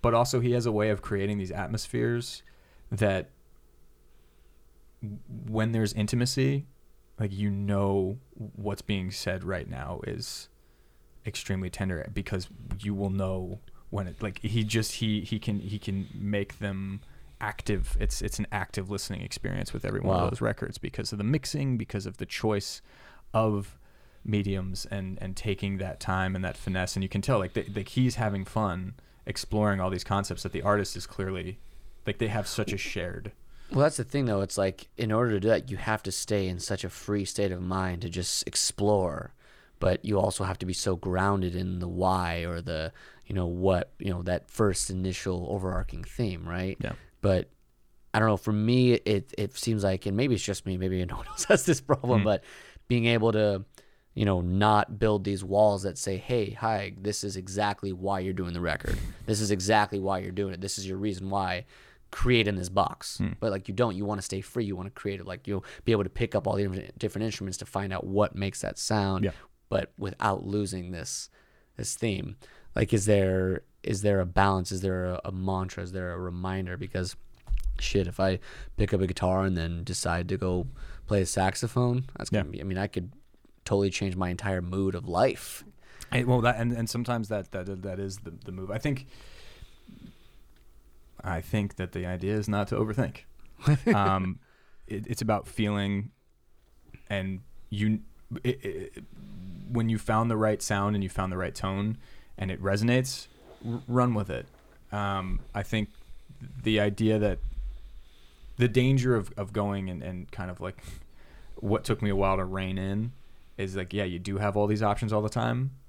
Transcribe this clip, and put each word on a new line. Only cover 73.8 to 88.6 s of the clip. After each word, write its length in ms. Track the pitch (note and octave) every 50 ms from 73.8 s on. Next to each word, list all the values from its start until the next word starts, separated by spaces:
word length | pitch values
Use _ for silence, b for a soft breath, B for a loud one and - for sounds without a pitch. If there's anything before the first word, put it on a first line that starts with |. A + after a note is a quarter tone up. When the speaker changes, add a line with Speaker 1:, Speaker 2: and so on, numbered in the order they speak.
Speaker 2:
is 200 | - - G#2+ F#2+
there 180 | G2+ G#2 G2+ F#2+
a 60 | F#2
balance? 480 | F2 F2+ F#2+ G2 G2 F#2+ F#2 F2+ - G2
Is 80 | F#2
there 240 | F#2+ F#2+ F#2 F#2 F2+
a, 160 | F2+ F2+ - -
a 80 | -
mantra? 520 | F#2 F#2 F#2 F#2+ F#2+ F#2 F#2+ F#2 - G2 F2+
Is 100 | F2+ F#2
there 180 | F#2 F2+ F2+
a 80 | F2 F2
reminder? 560 | F2+ F2+ F2 F2+ F2+ F#2 F#2+ F#2+ F#2 F2+ F2+
Because, 400 | F2+ F2+ F#2 - F#2+ F2+ E2+ - - - - - - - - - - - - - -
shit, 280 | - - - G2+ F#2
if 120 | F2 - -
I 200 | F#2+ F#2+ F#2 F2+ B B B B B B B
pick 180 | - G#2+ G2 -
up 60 | F2+
a 80 | F#2+
guitar 380 | F2+ F2+ - - F#2 F#2 F#2 F#2+
and 100 | G2 F#2
then 300 | E2+ E2 E2+ E2+ E2+ F2
decide 420 | - F#2 - - F2+ E2+ F2 F2
to 100 | - F#2+
go 300 | F#2 F#2+ F#2 F2+ F2+ F2 - - B B B B B B
play 140 | - G#2+ G2+
a 40 | F#2
saxophone, 840 | - - G2+ F#2 G2 F#2+ - - A2 - B2 B2 A#2+ A#2+ B2+ C3 - -
that's 120 | - - -
gonna 140 | - G#2+ E2
Speaker 1:
Yeah. 40 | C#2+
Speaker 2:
be, 80 | - -
I 60 | D#2
mean, 120 | G2 F#2
I 100 | F#2 G2+
could 260 | G2 - - F2 G#2+ - - - - - _ _ - - _ _
totally 260 | - G#2 G2 G2+ G2
change 280 | F#2 - G2+ G2 F2+
my 100 | F#2 F#2
entire 340 | F2 F2 E2+ - G2+ F#2+ F2+
mood 340 | F2 F2+ F#2 G2 G2 F#2+ F#2
of 120 | F2+ -
life. 560 | F2+ E2+ F2+ A#2+ C3+ - - - - - - - - - B B B B B B B
Speaker 1:
Hey, 140 | - B2 B2
well, 160 | B2 B2+ B2
that, 160 | A2+ A#2+ B2
and, 160 | A2+ A#2 A#2+ A#2+
and 160 | A#2 A#2 A2+
sometimes 400 | - A#2 A#2+ B2 A#2+ A#2 G#2+ G2+
that, 240 | A2 G2+ F#2 - -
that, 300 | F#2+ F2+ G2 G2 F#2 F#2
that 160 | G2 F#2 F#2+
is 160 | G2 G2 F#2+
the, 140 | G2+ - E2+ E2 - -
the 80 | -
move. 180 | F2+ F#2